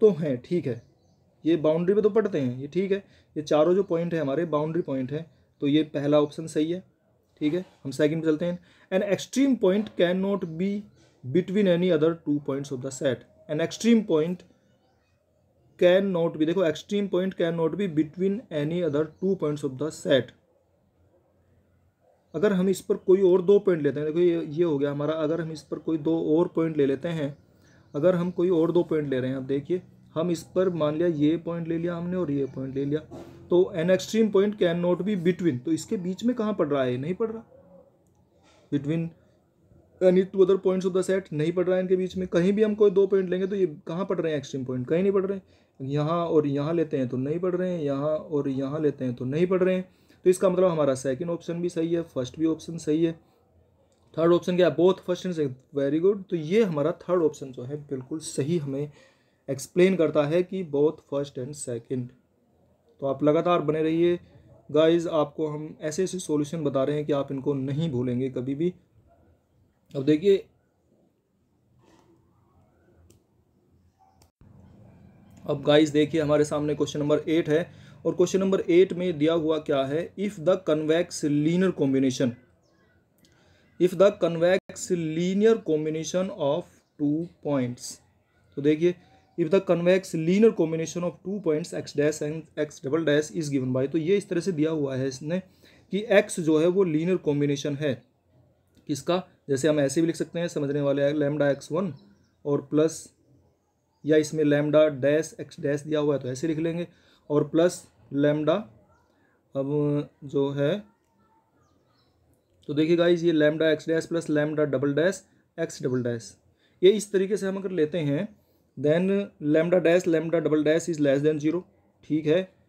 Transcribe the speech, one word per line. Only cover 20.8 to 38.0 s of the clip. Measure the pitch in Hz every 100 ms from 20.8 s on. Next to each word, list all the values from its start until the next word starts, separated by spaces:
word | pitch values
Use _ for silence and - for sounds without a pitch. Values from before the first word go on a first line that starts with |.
| _ _ _ _ _ _ _ _ _ _ _ _ _ _ _
अगर | 156 208
हम | 185 190
इस | 180
पर | - 190
कोई | - 190
और | 185 185
दो | 175 202
पॉइंट | 202 165
लेते | 143 147
हैं, | 151
देखो | 160
ये, | 180 170
ये | 156 147
हो | 175 139
गया | 143
हमारा, | 147 147
अगर | 160 151 165
हम | 160
इस | 151
पर | - 160
कोई | - 160
दो | 156 165 165 156
और | 175
पॉइंट | 170 165 151
ले | 135
लेते | 131 170
हैं, | 165 143 143 _ _ _ _ _
अगर | 147 175
हम | 180 175
कोई | 175 180
और | 165 170
दो | 170
पॉइंट | 165 156 147
ले | 131
रहे | 127
हैं, | 135
अब | 131
देखिए | 139 143 180 - - -
हम | 156 175
इस | 165
पर | - 180 190
मान | 170 151 156
लिया | 175
ये | 151 147 165
पॉइंट | 165 170 165
ले | 170
लिया | 170 170
हमने | 175 185
और | 160
ये | 143 131
पॉइंट | 135 135
ले | 135
लिया, | 139 151 - - - - -
तो | 175 190 180
an | 175
extreme | 190 - 220 220 190
point | 208 208
cannot | 175 170 175 175 185
be | 202
between, | 165 175 170 123
तो | 165
इसके | 160 - 214
बीच | 175 185
में | 233 247
कहाँ | 214
पड़ | 196 151
रहा | 143
है, | 127 123
नहीं | 147
पड़ | 185 220
रहा, | 226 - - - - _ _